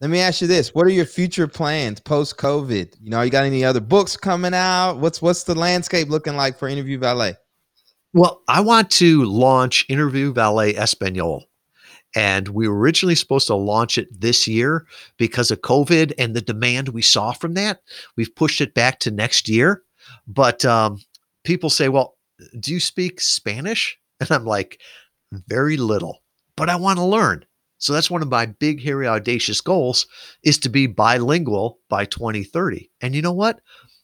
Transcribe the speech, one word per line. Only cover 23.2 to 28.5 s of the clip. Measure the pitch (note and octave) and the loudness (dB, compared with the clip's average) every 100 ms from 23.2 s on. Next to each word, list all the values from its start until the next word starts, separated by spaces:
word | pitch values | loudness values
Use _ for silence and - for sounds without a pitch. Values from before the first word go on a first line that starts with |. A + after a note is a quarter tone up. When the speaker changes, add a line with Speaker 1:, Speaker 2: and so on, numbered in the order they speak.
Speaker 2:
Spanish?" | - - G#2+ A2 F3+ A3+ - - _ | -4 -4 -4 -8 -6 -4 -6 -8 _
<laughs> | _ | _
And | - | -2
I'm | D3 | -2
like, | A2+ G#2 F#2+ - - - _ _ _ G2 - | 0 -4 -4 -12 -20 -20 _ _ _ -18 -6
"Very | A#2 D3 D3+ | -2 0 0
little, | A2+ G#2 E2+ - _ _ _ - | -2 -2 -4 -12 _ _ _ -6
but | D#3+ | -4
I | |
wanna | F3 F#3+ F#3 F3+ | 0 0 0 0
learn." | A3 D3+ E2+ - _ _ _ | 2 2 0 -8 _ _ _
So | - | -4
that's | D3 D3+ | -2 -2
one | F3 | -4
of | D3 | -2
my | A#2+ | -2
big, | A2+ | -2